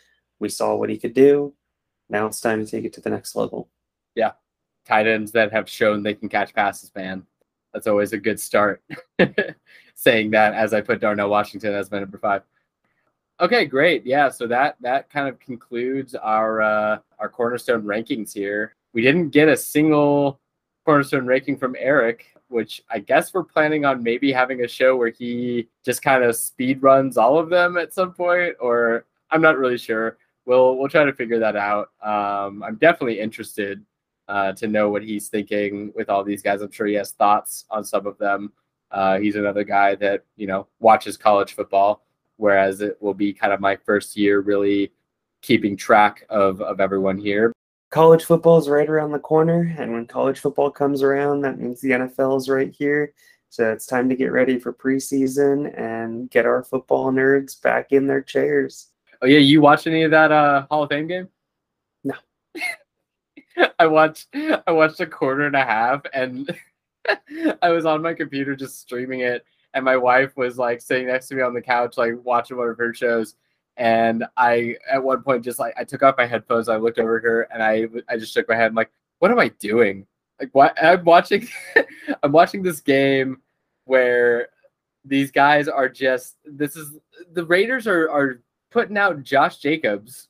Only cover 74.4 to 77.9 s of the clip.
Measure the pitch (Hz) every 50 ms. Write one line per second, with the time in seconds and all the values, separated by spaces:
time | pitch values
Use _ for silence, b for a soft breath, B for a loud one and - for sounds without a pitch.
74.4 | 127 120 120 120 120 117 117 - - - 139 135 131 135 131 123 110 139 131 120
75.4 | 117 123 117 - 123 117 - - 120 - 139 135 139 135 135 - 120 120 120 110
76.4 | 107 - 123 117 113 117 110 107 110 117 113 117 113 113 113 110 113 117 113 113
77.4 | 113 - 117 117 110 110 110 110 113 113